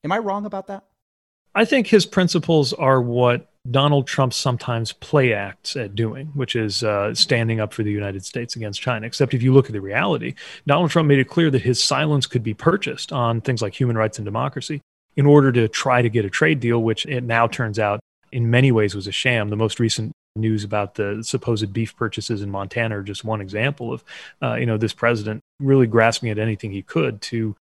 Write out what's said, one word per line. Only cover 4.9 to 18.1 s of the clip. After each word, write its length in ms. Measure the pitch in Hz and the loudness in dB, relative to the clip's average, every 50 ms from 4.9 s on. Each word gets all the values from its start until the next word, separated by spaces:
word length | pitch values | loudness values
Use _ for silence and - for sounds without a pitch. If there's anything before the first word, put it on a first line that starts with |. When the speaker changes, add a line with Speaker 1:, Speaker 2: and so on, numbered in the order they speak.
Speaker 2:
play 420 | - _ - - - 147 131 123 110 | -8 _ -8 0 2 4 4 4 2
acts 420 | 101 101 98 - _ _ - - | 0 -4 -8 -12 _ _ -10 -8
at 200 | 143 117 101 101 | -8 -8 -8 -4
doing, 320 | 107 117 110 85 - - 156 139 | -2 -2 -2 -4 -8 -12 -8 -6
which 220 | 143 127 - - | -6 -6 -4 -2
is, 280 | 120 110 104 98 - 120 | -2 -2 -2 -2 -2 -2
uh, 300 | 107 104 101 101 104 98 | 0 0 0 -2 -2 0
standing 460 | - - - 127 117 113 113 113 110 | -2 0 2 2 0 2 0 0 -2
up 140 | 107 104 - | -2 -4 -4
for 100 | - 107 | -4 -2
the 80 | 104 | -2
United 340 | 104 104 101 101 98 98 95 | -2 -2 -4 -6 -8 -10 -12
States 300 | - - 123 117 117 - | -10 -10 -10 -10 -8 -10
against 260 | 120 113 104 101 - | -10 -10 -8 -10 -6
China. 240 | - 131 120 107 110 | -4 -4 -4 -4 -6
Except 280 | 120 - - 143 120 - | -10 -2 -2 0 0 0
if 80 | 123 | 0
you 120 | 117 131 131 | 2 6 6
look 140 | 139 127 | 6 6
at 60 | - 113 | 6 -6
the 80 | 101 | -8
reality, 520 | 95 98 101 123 180 196 160 - - - - - - - - - _ | -8 -4 -2 -2 0 0 -2 -2 -4 -8 -10 -12 -18 -20 -20 -10 _
Donald 240 | 143 143 165 180 147 | 0 2 2 2 2
Trump 160 | - 170 165 | 2 2 4
made 120 | 147 143 135 | 6 4 4
it 100 | 127 - | 4 0
clear 200 | - 175 165 156 | 0 0 2 2
that 100 | 135 123 | 2 2
his 200 | - 120 123 - | 0 0 0 0
silence 440 | - - 139 135 156 151 151 139 123 | 0 0 0 0 0 0 0 0 0
could 180 | - - 127 107 | -2 -4 -4 -2
be 100 | 113 107 | -2 -8
purchased 600 | - - 165 180 202 - 143 - - - - 156 | 0 0 0 0 2 -4 -6 -8 -10 -10 -6 -4
on 260 | 135 120 117 117 113 | -2 0 0 0 0
things 220 | - - 127 110 | -2 -2 -2 -2
like 120 | 113 101 - | -4 -6 -2
human 240 | - 135 120 117 | -2 0 0 2
rights 200 | 110 110 107 - | 0 0 -2 -2
and 80 | - 104 | -6 -8
democracy 560 | 104 101 117 131 143 - 135 - - 156 139 _ _ _ _ _ _ _ | -6 -4 -4 -4 -4 -6 -10 -10 -8 -10 -10 _ _ _ _ _ _ _
in 100 | - 139 | 4 6
order 260 | 143 147 147 135 135 | 8 8 8 8 6
to 160 | 120 123 113 | 4 4 2
try 340 | 107 - - - 139 123 123 | 2 -2 -2 0 2 2 4
to 80 | 120 117 | 2 2
get 160 | 107 117 104 | 0 0 -2
a 40 | 98 | -2
trade 300 | - - 156 156 160 131 | 0 0 2 2 2 0
deal, 220 | 117 120 117 117 | 0 0 0 2
which 240 | 113 113 110 - - | 0 0 -2 -2 -6
it 180 | - 139 123 127 | -6 -6 -6 -4
now 240 | 117 113 117 117 | 0 2 2 2
turns 320 | 117 - - 123 110 104 113 | 2 0 -4 -4 -4 -2 -2
out 200 | 107 104 104 110 _ _ | 0 0 -2 -4 _ _